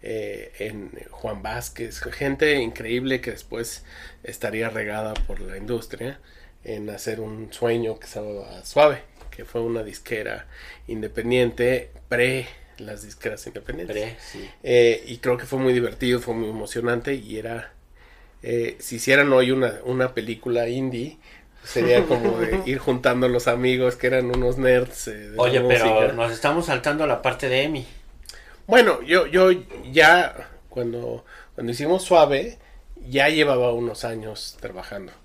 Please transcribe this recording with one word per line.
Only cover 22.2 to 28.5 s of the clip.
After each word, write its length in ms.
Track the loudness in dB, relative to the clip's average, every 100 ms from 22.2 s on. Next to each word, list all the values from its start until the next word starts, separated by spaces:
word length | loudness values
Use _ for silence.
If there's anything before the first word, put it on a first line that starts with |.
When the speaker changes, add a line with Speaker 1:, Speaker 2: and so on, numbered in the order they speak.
| 2 0
Speaker 1:
de 220 | 0 0
Speaker 2:
<laughs> 40 | -2
Speaker 1:
ir 140 | -2
juntando 460 | 0 0 2 2 2
a 40 |
los 180 | 2 2
amigos 480 | 2 2 2 0 0
que 120 | 0
eran 180 | 2 0 0
unos 220 | 0 2
nerds, 500 | 4 4 2 -8 -12
eh, 20 |
de 240 | -12 -10 0
la 60 |
Speaker 2:
Oye, 200 | 2 4 4
pero 180 | 4 6
Speaker 1:
música. 240 | 6 4
Speaker 2:
nos 180 | 2 -2
estamos 340 | 0 0 0 0
saltando 380 | 0 0 0 0
la 160 | 0
parte 280 | 0 -2 0
de 140 | 0
Emi. 220 | 0 -4 -8 -18 -20 -20 -20 -20 -20